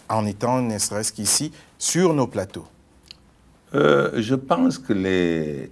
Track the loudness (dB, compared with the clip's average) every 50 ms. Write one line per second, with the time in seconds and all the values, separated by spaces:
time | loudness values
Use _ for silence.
0 | -8 -4 -2 -2 0 -2 -4 -2 -2 0 0 0 0 -2 -2 -2 -4 -4 -4 -4
1 | -6 -6 -6 -4 -2 -2 0 0 -2 -4 -8 -14 -20 _ _ -8 -6 -2 2 4
2 | 4 4 4 4 0 0 0 -6 -6 -6 -8 -14 -14 -16 _ _ _ _ _ _
3 | _ -20 -20 _ _ _ _ _ _ _ _ _ _ -4 0 2 4 6 6 4
4 | 4 0 -2 -2 -2 0 -2 -2 0 0 0 2 2 0 0 -2 -4 -4 -2 0
5 | 0 0 2 2 2 2 0 -2 -2 -4 -6 -8 -10 -14